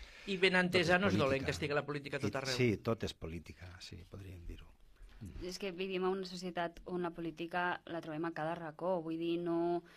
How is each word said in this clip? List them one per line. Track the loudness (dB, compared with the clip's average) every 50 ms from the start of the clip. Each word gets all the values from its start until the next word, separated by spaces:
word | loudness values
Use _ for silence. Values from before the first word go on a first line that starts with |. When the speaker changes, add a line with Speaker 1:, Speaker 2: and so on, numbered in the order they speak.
| -18 -18 -18 -14 -6 -4
Speaker 1:
I | 0 4
ben | 4 6 6
Speaker 2:
tot | 6
és | 4
Speaker 1:
entesa | 6 6 4 6 8 6 6
no | 6 6
és | 6 6
dolent | 6 4
Speaker 2:
política. | 4 2 2
Speaker 1:
que | 0
estigui | 0 0 0 0 0
la | 0 0
política | 0 -4 -4 -4 -4 -4 -2
a |
tot | -2 0 -2
Speaker 2:
I, | 0
Speaker 1:
arreu. | -2 0 2
Speaker 2:
sí, | 4 4 4 4 4
tot | 2 0 0 0 0
és | -4 -4
política, | -6 -8 -6 -6 -8 -8 -10 -16 -16 -16 -16 -14 -14
sí, | -14 -14 -14 -14 -14 -14
podríem | -14 -14 -12 -12 -12 -12 -10
dir-ho. | -10 -10 -10 -12 -18 -20 -20 -20 -20 -20 -20 -20 -20 -16 -14
Mm. | -14 -12 -10 -8 -8
Speaker 3:
És | -8 -8 -6
que | -6 -6
vivim | -4 -4 -4 -2 0 0 2
en | 2
una | 0 0 -2
societat | -6 -8 -6 -8 -6 -2 -2 -2 -2 -4 -8 -8
on | -4 -2 0
la | 0 -2
política | -2 -4 -4 -6 -4 -4 -6 -2 0 0 0 0 0 -2 -4
la | -6 -6 -6
trobem | -4 -4 -4 -2 -2
a | -2
cada | -2 -2 -2 -2 -2
racó, | -2 -6 -8 -8 -4 0 2 2 2 0
vull | -2 -2 -2
dir, | 0 0 0 0
no... | 2 2 2 2 4 4 2 2 0 -4 -14